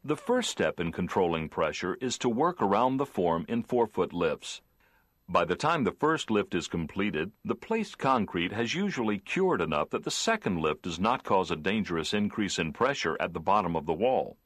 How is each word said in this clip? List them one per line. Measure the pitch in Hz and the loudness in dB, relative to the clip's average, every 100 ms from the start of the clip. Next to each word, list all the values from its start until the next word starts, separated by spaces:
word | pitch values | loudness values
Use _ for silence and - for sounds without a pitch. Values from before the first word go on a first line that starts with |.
The | 139 151 | -4 -4
first | - 254 220 | 0 0 0
step | - 80 - | 0 -2 0
in | 85 | -4
controlling | 82 90 - 87 82 78 | -2 -2 2 2 0 -2
pressure | - 80 76 90 - | -2 -2 0 -4 -4
is | 127 - | -4 -2
to | 127 | -2
work | 113 165 175 | 2 0 2
around | 101 101 127 135 | 2 4 4 2
the | 139 | -2
form | - 87 82 - | 0 2 0 0
in | 117 | -4
four-foot | 110 123 113 - 85 | 0 0 2 0 -2
lifts. | 85 82 73 - - _ _ _ _ _ _ - | 2 0 0 -8 -14 _ _ _ _ _ _ 0
By | 175 170 | 0 2
the | 175 | 2
time | 151 165 | 2 2
the | 101 | 0
first | - 151 156 - | 2 0 0 2
lift | 104 98 90 | 0 2 -4
is | 80 | -2
completed, | 87 78 92 104 76 87 _ - | -4 -4 -2 -2 -2 -4 _ -6
the | |
placed | 226 - 226 208 - | -6 -2 -4 -4 -2
concrete | 135 127 95 90 90 | 2 2 2 0 -2
has | 104 117 | -2 -2
usually | 156 202 139 110 104 | -2 -2 -2 -2 -2
cured | - - 185 135 | -2 0 2 2
enough | 82 73 80 | 0 0 0
that | 110 - | -2 -4
the | |
second | - - 220 127 87 | -2 0 0 0 0
lift | 78 76 | 0 0
does | 92 82 | -4 0
not | 104 131 | 0 0
cause | - 98 85 | 2 2 2
a | 82 | -2
dangerous | 82 107 95 82 78 104 | 0 0 0 -2 0 -2
increase | 104 - 98 - | -2 0 -2 0
in | 82 | -2
pressure | 73 127 139 85 - | 0 0 0 -2 -2
at | 87 | -2
the | 85 | -2
bottom | 80 104 90 82 | 2 2 2 -2
of | 76 | -2
the | |
wall. | 82 120 117 64 - | 0 2 2 -2 -10